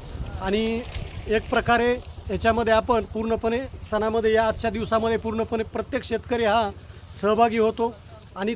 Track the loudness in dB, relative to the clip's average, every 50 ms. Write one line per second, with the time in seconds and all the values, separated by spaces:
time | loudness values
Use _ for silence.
0 | -12 -10 -10 -8 -8 -8 -8 -6 -2 0 0 0 0 0 -2 -2 -4 -6 -8 -8
1 | -8 -8 -10 -8 -4 -2 0 0 0 0 0 2 4 4 4 4 4 2 0 0
2 | -4 -10 -14 -12 -6 -6 -4 0 2 2 2 4 4 4 4 4 4 4 2 2
3 | 0 0 -4 -4 -2 0 -2 0 0 0 -2 -2 -4 -6 -10 -14 -6 -4 -2 0
4 | 0 0 0 2 2 4 4 4 4 2 2 0 -2 -2 -2 -2 -2 0 2 2
5 | 2 2 0 0 0 -2 -2 -2 -2 -2 -2 -2 -4 -4 -4 -6 -4 -4 -4 -4
6 | -2 -2 -4 -4 -2 -2 0 2 2 4 4 4 2 0 -4 -10 -16 -18 -18 -18
7 | -18 -18 -8 -2 0 2 4 6 4 4 4 4 2 2 2 0 -2 -2 -2 -6
8 | -14 -20 -20 -20 -20 -16 -8 -4 -4 -4 -2